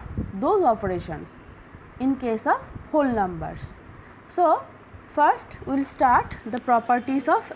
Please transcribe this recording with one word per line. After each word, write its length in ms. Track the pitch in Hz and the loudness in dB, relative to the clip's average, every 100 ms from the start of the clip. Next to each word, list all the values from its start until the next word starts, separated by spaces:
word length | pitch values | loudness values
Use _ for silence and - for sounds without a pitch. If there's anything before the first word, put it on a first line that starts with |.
| - - - 190 | -4 -8 -6 -2
those 240 | 285 415 | 2 4
operations 760 | 302 214 196 180 175 151 170 - - - - - - - | 4 2 0 -4 -6 -12 -12 -18 -20 -20 -20 -20 -18 -4
in 160 | 262 269 | -2 0
case 300 | 247 220 294 | -2 -2 0
of 160 | 494 - - - | -2 -4 -16 -2
whole 140 | 302 | 2
numbers. 680 | 277 220 185 170 160 165 - - - - - - - | 2 2 -2 -4 -10 -10 -14 -16 -20 -20 -20 -20 -8
So 320 | - 330 466 - - - - - | 2 4 4 -2 -18 -20 -20 -6
first 440 | - 302 466 - - - | 2 4 2 -4 -12 -4
we 100 | 269 | -4
will 80 | |
start 540 | 269 - 262 427 466 - 226 | -2 0 4 4 2 -8 -8
the 160 | 240 | -4
properties 680 | - 233 233 247 254 269 302 | 2 2 4 0 0 -2 2
of 240 | 403 - | 0 0